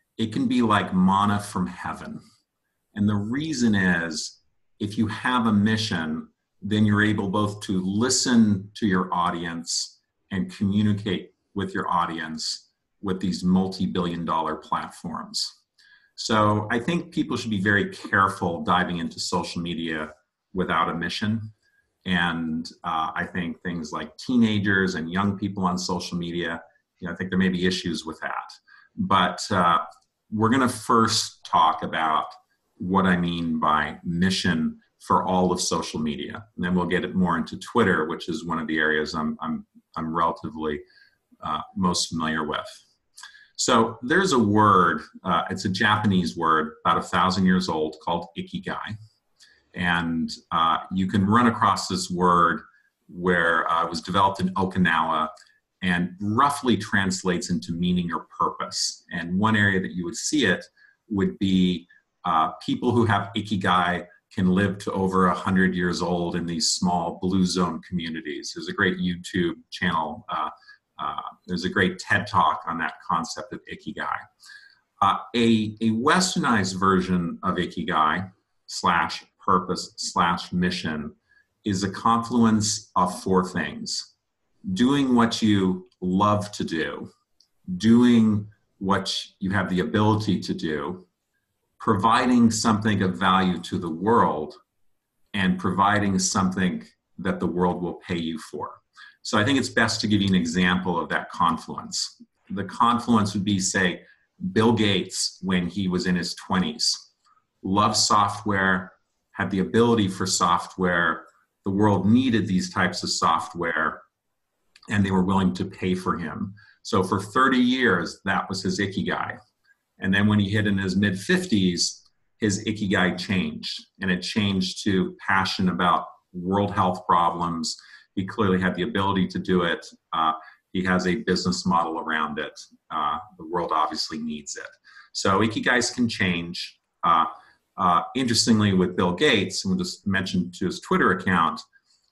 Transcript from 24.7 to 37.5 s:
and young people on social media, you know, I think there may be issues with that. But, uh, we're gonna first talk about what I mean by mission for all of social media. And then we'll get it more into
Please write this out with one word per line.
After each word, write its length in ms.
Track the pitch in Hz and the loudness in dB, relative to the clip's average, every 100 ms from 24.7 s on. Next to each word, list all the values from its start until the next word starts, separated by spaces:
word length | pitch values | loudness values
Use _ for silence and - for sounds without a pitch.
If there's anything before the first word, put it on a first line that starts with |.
| 95 92 | 2 2
and 180 | 87 80 | 0 -2
young 240 | 92 101 95 | 0 0 0
people 300 | 101 95 92 | -4 -2 -2
on 100 | 90 | -2
social 400 | - 90 - 90 | -4 -6 -6 -6
media, 460 | 85 85 82 82 - _ _ _ | -6 -6 -6 -8 -12 _ _ _
you 60 | 90 | -10
know, 60 | |
I 40 | 85 | -8
think 120 | 92 | -2
there 100 | 92 | 0
may 120 | 92 | 2
be 160 | 90 90 | 2 0
issues 400 | 90 90 78 80 | 0 -4 -6 -8
with 120 | 78 | -10
that. 300 | 69 - - - _ - _ - | -8 -8 -10 -16 _ -20 _ -6
But, 460 | 92 95 90 - - | 0 2 2 -2 -2
uh, 340 | 98 87 82 - - _ _ _ | 2 4 2 0 -12 _ _ _
we're 180 | 107 110 | 0 2
gonna 220 | 131 123 | 4 2
first 760 | 107 - 120 110 - - - | 0 2 4 4 2 -4 -8
talk 380 | - 87 80 - | -2 2 2 2
about 460 | 85 82 80 76 - - _ _ _ - | -4 -2 0 0 -2 -10 _ _ _ -10
what 260 | 90 95 | -2 2
I 140 | 92 87 | 4 2
mean 420 | 87 85 85 80 | 0 -2 -2 0
by 400 | 78 76 73 - | 0 0 -2 -6
mission 800 | - 170 185 185 190 - - - _ _ | -6 0 2 2 0 0 0 -4 _ _
for 220 | - 90 | 0 0
all 300 | 92 92 92 | 2 2 2
of 80 | 90 | 0
social 400 | - 82 - - | -2 -4 -4 -6
media. 460 | 78 71 73 - - - | -6 -6 -8 -12 -14 -6
And 80 | |
then 100 | 90 | -2
we'll 120 | 90 87 | 0 0
get 180 | 90 | -2
it 100 | 90 | -2
more 220 | 92 90 82 | 0 0 0
into 220 | 80 | -4